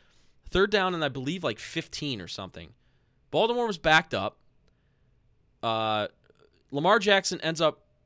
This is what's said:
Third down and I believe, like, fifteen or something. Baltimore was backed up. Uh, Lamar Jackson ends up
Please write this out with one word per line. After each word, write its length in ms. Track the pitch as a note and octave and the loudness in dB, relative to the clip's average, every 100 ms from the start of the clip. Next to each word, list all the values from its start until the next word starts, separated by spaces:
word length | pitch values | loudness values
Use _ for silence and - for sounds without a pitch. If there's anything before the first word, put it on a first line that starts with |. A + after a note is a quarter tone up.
| _ _ _ _ - | _ _ _ _ -4
Third 200 | F3+ G3+ | 0 2
down 240 | G3+ F#3 | 2 0
and 100 | F3 | -2
I 60 | D3 | -4
believe, 340 | C3 C3 F#3 | -4 -6 -4
like, 140 | D#3 A2 | -4 -6
fifteen 640 | - D#3+ D#3+ - D3 A2+ | -8 -10 -8 -8 -8 -8
or 40 | E2+ | -10
something. 440 | - F#2+ - D#2+ _ _ _ _ _ _ | -12 -14 -14 -20 _ _ _ _ _ _
Baltimore 360 | C#3+ A3 A#3+ A#3 | 0 2 0 -2
was 100 | E3+ | 0
backed 380 | D#3+ D#3 E3+ | 4 4 4
up. 240 | G#2+ G2+ - _ _ _ _ _ _ _ _ _ _ _ _ | -2 -4 -8 _ _ _ _ _ _ _ _ _ _ _ _
Uh, 460 | A#2 A2+ A2 G#2+ G#2 _ _ _ _ _ _ | -4 -2 0 -2 -4 _ _ _ _ _ _
Lamar 280 | C#3 E3+ A3 | -2 4 4
Jackson 400 | G3 G3 G3 F3+ | 4 2 2 -4
ends 180 | D#3+ E3 | -4 0
up 220 | D#3 - _ _ | 0 0 _ _